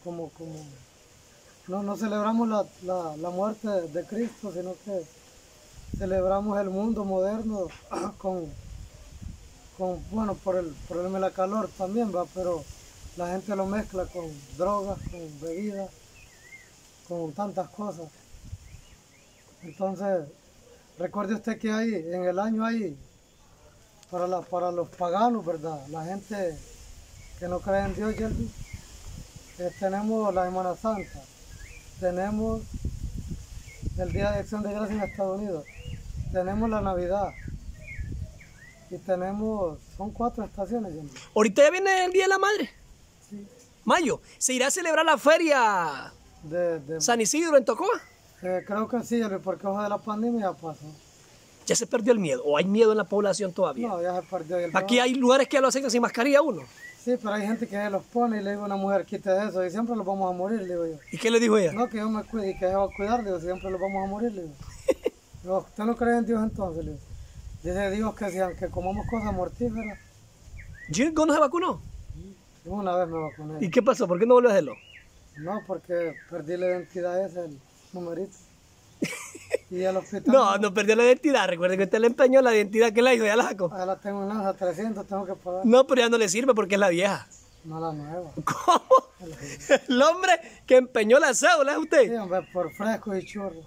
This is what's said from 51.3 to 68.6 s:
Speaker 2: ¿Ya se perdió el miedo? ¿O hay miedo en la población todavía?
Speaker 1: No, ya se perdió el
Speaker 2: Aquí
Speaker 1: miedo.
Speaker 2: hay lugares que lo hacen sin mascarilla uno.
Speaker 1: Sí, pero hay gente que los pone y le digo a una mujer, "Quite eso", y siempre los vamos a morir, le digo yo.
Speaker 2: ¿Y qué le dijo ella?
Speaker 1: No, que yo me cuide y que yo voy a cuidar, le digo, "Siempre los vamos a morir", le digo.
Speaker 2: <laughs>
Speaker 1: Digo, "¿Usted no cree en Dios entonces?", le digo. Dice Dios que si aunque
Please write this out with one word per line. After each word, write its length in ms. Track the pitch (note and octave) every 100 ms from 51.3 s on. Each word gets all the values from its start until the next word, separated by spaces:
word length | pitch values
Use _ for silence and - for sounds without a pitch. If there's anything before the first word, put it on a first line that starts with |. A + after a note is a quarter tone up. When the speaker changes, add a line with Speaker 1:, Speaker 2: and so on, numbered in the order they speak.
| - - - -
Speaker 2:
¿Ya 80 |
se 120 | - -
perdió 240 | B3 A3
el 80 | A3+
miedo? 240 | E3+ B2+
¿O 120 | C#3 D3
hay 80 |
miedo 280 | F3+ G#3 A3+
en 60 | G#3+
la 60 |
población 480 | F#3 G3+ G3+ F3+ F#3+
todavía? 360 | F#3 F3 C#3+ A#3+
Speaker 1:
No, 120 | F3+
ya 140 | F3+
se 80 | F3+
perdió 340 | F3 F3+ D#3 F3+
el 180 | F3 F#3
Speaker 2:
Aquí 180 | F#3+
Speaker 1:
miedo. 100 | A#3+
Speaker 2:
hay 100 | B3+
lugares 340 | C4 B3 C4 A#3+
que 120 | C#4
lo 60 | C4
hacen 220 | C4 C4+
sin 100 | A#3
mascarilla 400 | A#3 - C4 C#4+
uno. 200 | D4+ E3+ B2+ - - -
Speaker 1:
Sí, 120 | A#3+ B3
pero 160 | G#3+
hay 80 | G#3 G3+
gente 200 | A3 A#3
que 240 | G3+ G#3
los 140 | G3
pone 360 | - A#3+ A#3+ G#3+
y 40 |
le 60 | G3
digo 120 | G3+
a 40 | G3+
una 100 | G3
mujer, 280 | F#3+ G3 -
"Quite 240 | A3 - F#3 G#3
eso", 160 | F#3
y 60 | F3+
siempre 260 | G3 A#3 A3+
los 80 | F#3+
vamos 260 | G3 F#3
a 40 | F3+
morir, 240 | F#3+ A3
le 80 | F#3
digo 180 | F3 E3
yo. 100 | D#3 -
Speaker 2:
¿Y 60 | D#3+
qué 120 | A3+
le 100 | A#3
dijo 160 | A#3 G#3+
ella? 160 | E3+
Speaker 1:
No, 160 | G3+ A#3+
que 100 | A3
yo 100 | A3
me 140 | G#3+
cuide 260 | - A3+ F#3+
y 80 | -
que 120 | F#3
yo 100 | G3
voy 120 | G3
a 40 | G3
cuidar, 220 | G3+ A#3+
le 100 | G3+
digo, 100 | F3+
"Siempre 300 | E3+ F#3 F#3+
los 100 | F#3
vamos 240 | G3 G3
a 60 | G3
morir", 220 | G3+ A#3+
le 100 | G3
digo. 120 | D#3+ C#3+ - - -
Speaker 2:
<laughs> 560 | - - - _ -
Speaker 1:
Digo, 160 | F3+ F#3+
"¿Usted 260 | - -
no 120 | G#3+ A#3
cree 220 | A#3 A#3+
en 80 | A3
Dios 160 | A3+
entonces?", 420 | A3 - F#3+ D#3+
le 60 | D3+
digo. 100 | D3+ - - - - - - E3
Dice 240 | F#3 G3
Dios 240 | G3+ A3
que 160 | G#3 G#3
si 80 | F3
aunque 300 | F#3 E3